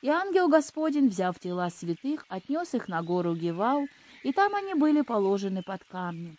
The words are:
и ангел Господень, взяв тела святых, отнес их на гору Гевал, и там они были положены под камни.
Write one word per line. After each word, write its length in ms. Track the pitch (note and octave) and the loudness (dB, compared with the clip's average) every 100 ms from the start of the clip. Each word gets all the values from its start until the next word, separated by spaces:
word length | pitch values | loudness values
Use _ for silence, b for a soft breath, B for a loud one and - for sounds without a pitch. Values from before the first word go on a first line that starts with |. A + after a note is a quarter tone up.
и 60 | B3+ | 2
ангел 400 | D#4+ G4 F#4 F4+ | 0 0 0 4
Господень, 600 | D#4 D4 - D#4 D4 C4+ | 4 4 -2 0 4 2
взяв 320 | F3+ F#3 F3+ | 2 -2 -2
тела 280 | F3+ F3+ F3+ | -6 -4 -4
святых, 580 | - E3+ E3+ C4+ D4+ - | -4 -6 -4 -4 -6 -6
отнес 460 | F#3+ - D4 F4 | -12 -4 -4 -2
их 120 | B3 - | -4 -4
на 160 | E3+ | -6
гору 320 | E3+ F3+ F3 | -2 0 0
Гевал, 520 | E3+ E3+ E3+ A3 C#4+ C#4 B B B | 0 -2 -2 0 0 -2 B B B
и 100 | - | -4
там 220 | C#4+ G4+ | 2 2
они 200 | G4+ G4 | 2 -2
были 280 | F4 D4+ D4+ | 2 4 4
положены 600 | C#4+ A3+ G3 G3+ G3 F#3+ | 2 2 2 2 0 -4
под 220 | F3+ F#3+ | -6 -10
камни. 520 | - F#3 F3+ E3 E3+ | -10 -8 -8 -8 -12